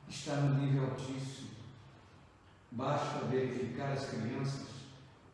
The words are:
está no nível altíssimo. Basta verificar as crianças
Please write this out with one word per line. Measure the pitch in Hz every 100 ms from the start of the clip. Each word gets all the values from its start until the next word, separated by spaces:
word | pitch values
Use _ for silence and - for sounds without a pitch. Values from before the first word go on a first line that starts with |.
| -
está | - - 143
no | 143 135
nível | 139 135
altíssimo. | 127 - - 135 135 - - - - - - - - - - - - - -
Basta | 113 131 139 - 139 -
verificar | 131 131 120 117 123 139
as | 135 -
crianças | 117 110 135 139 - - - - - - - -